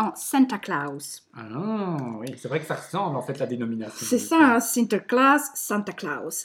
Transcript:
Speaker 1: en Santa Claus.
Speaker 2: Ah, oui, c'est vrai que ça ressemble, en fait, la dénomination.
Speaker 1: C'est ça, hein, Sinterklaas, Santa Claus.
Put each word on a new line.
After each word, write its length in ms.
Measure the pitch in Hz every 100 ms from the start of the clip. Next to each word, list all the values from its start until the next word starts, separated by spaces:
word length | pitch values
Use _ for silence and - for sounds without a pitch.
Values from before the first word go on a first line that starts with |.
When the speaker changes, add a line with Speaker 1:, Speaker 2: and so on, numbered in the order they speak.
Speaker 1:
en 120 | 320 -
Santa 420 | - 269 254 202
Claus. 640 | - 156 143 139 - - _ 113
Speaker 2:
Ah, 600 | 110 120 214 220 185 156 123 110
oui, 160 | 127 127
c'est 120 | 156
vrai 100 | 160
que 80 | 147
ça 80 |
ressemble, 420 | 139 - 185 185 135
en 60 |
fait, 160 | - 127
la 80 | 120
dénomination. 580 | 123 117 113 107 -
Speaker 1:
C'est 140 | 113 247
ça, 180 | - 330 277 233
hein, 40 |
Sinterklaas, 920 | - 247 226 196 - 247 269 285 285
Santa 380 | - - 208 202
Claus. 420 | 165 151 135 156 -